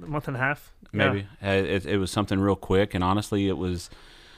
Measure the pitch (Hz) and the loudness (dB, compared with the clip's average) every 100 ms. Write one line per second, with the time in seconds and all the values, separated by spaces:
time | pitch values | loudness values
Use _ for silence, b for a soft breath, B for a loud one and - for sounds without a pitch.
0 | 170 147 - 131 131 143 - - - 107 | -8 -8 -6 -2 -2 -2 -8 -20 -8 0
1 | 104 101 98 - 98 98 90 95 76 101 | 2 0 -6 -8 0 2 2 0 0 0
2 | 92 - 101 98 101 95 - 95 101 92 | 0 -2 0 2 2 2 2 2 2 2
3 | 90 98 101 104 98 80 90 87 - B | 0 0 0 0 0 0 -2 -4 -8 B
4 | B B B | B B B